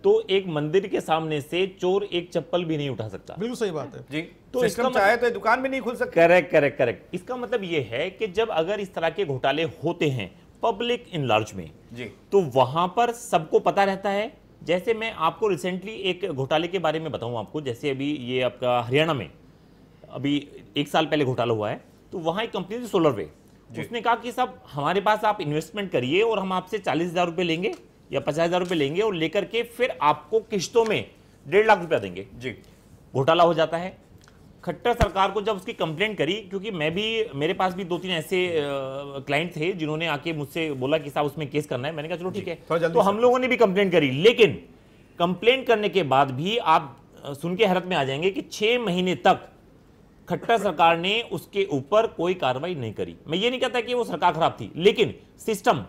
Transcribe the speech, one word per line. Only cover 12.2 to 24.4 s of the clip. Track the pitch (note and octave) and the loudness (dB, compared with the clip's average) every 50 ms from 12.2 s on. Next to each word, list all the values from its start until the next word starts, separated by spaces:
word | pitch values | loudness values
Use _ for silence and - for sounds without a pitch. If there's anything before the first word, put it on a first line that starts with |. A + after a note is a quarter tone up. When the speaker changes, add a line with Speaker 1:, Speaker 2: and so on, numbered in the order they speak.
| - _ - G3+ | -10 _ 2 4
Speaker 1:
वहां | F#3 C#3 A2 C3+ B2+ B2 C#3 E3 F3 | 4 4 4 4 4 4 2 -2 -2
पर | F3+ - A#3 A#3 A#3+ | 0 2 0 0 0
सबको | A#3 - - - - E3+ D#3+ - - G#3+ | 0 -6 -6 0 0 0 0 2 0 2
पता | - - G3+ G3+ G3 | 2 2 2 4 2
रहता | G3 F#3+ F#3+ G3 G3+ | 2 0 -2 -2 -2
है। | G3 G3+ G#3+ C4+ - - - _ - _ - | -2 -2 -2 -4 -8 -18 -20 _ -20 _ -2
जैसे | D3 E3+ F3+ F#3 A#3 A3+ | -2 -2 0 0 -2 -2
मैं | G#3+ A3 A3+ G#3+ | -2 -2 -6 -4
आपको | D#3+ D#3+ E3 E3 - A3 | 0 -2 -2 0 0 0
recently | G#3 F#3 D3 - F3+ F3+ F#3 F3+ | 0 0 0 -2 -4 -4 -4 -8
एक | G#3 A3 G#3+ G3 F#3 F3 F3+ G3+ F#3+ | -10 -12 -6 -4 -4 -4 -2 -4 -6
घोटाले | D3+ B2+ C3+ C3 D#3+ D#3+ E3+ | -4 -4 -2 0 0 0 0
के | E3+ F3+ F#3+ | 0 -4 0
बारे | D#3+ D#3 D3+ D#3+ | 0 0 -2 -2
में | D#3+ D#3 | -6 -6
बताऊं | A#2+ G2+ A2+ A#2+ A#2+ A2+ | -6 -6 -6 -4 -6 -6
आपको, | G#2 - - D#3 | -8 -6 -8 -8
जैसे | D3 C3 A2+ A2+ - D3 | -6 -6 -8 -4 -4 -4
अभी | C3+ B2+ C#3 C#3+ | -4 -2 -4 -4
ये | D3+ D3 B2 A#2+ B2+ B2+ | -4 -6 -6 -4 -2 0
आपका | B2+ B2 B2 - B2+ B2 B2 A#2+ | 0 -2 -2 -2 0 0 0 0
हरियाणा | A#2 A#2 B2+ C#3+ D#3+ E3+ D#3 | 0 2 2 2 2 2 0
में | B2+ F2+ D2 - - - - - _ - _ _ _ - _ - - - - - | -4 -4 -10 -14 -20 -20 -20 -20 _ -20 _ _ _ -20 _ -20 -20 -20 -16 -12
अभी | C3 B2+ C#3+ C#3+ C#3+ - - - - - - _ | -4 -2 -2 -2 -2 -4 -8 -20 -20 -20 -8 _
एक | C#3 C#3+ | -4 -4
साल | C#3+ - E3+ D#3+ | 0 0 0 2
पहले | D3 D#3+ D3+ C#3+ | 2 0 0 0
घोटाला | B2 B2+ B2 A#2+ A#2+ A#2 | 0 0 -2 0 0 0
हुआ | G#2+ G#2 G#2+ | 0 0 -4
है, | C#3+ - - - - _ _ _ | -4 -8 -12 -20 -20 _ _ _
तो | - | -12
वहां | F#3 D#3+ E3 E3 G3+ A#3 | -4 -4 -4 -2 -2 -6
एक | A3+ | -4
company | - G3+ F3 F3+ G#3+ B3 | -6 -8 -8 -6 -8 -10
थी | B3 | -8
सोलर | G#3 - F#3 E3 D3+ | -2 0 4 4 4
वे, | B2 G2+ D#2+ D2 - _ _ - - - _ - | 2 0 -8 -10 -12 _ _ -20 -20 -20 _ -16
Speaker 3:
जी। | A2+ A#2 | -10 -10
Speaker 1:
उसने | A2 - A3+ A#3 | -10 -6 -8 -2
कहा | G3 A#3+ A#3 | 0 0 0
कि | A#3 G#3+ B3 | 0 -2 -8
"साहब, | - - | -2 -2